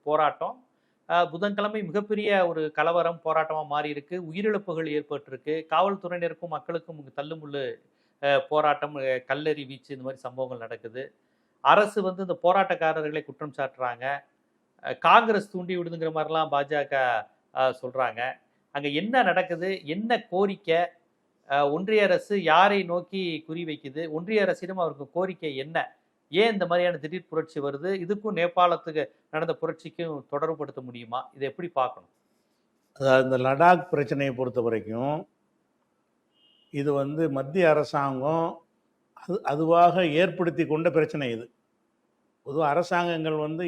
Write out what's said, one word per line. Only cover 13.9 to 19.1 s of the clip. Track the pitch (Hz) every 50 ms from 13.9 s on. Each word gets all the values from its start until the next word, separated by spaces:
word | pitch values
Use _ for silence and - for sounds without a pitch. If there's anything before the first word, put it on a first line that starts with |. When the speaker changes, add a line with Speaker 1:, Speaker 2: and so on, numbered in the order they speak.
| 120 117 127 135 143 143 - _ _ _ _ _ _ _ _ _ _ _ -
Speaker 1:
அஹ், | 135 - -
காங்கிரஸ் | - 165 190 233 226 226 208 196 202 -
தூண்டி | - 185 175 175 185
விடுதுங்கிற | 175 170 165 170 160 160 160
மாதிரிலாம் | 160 156 151 156 160 160 156 147
பாஜக, | 143 143 143 139 151 143 139 - 143 135 127 123 117 107 - - _ _ _ _ -
அஹ், | 131 131 131 123
சொல்றாங்க. | - 131 123 123 131 127 117 110 117 123 131 131 - _ _ _ _ _ _ -
அங்க | 143 143 147
என்ன | 143 156 196 220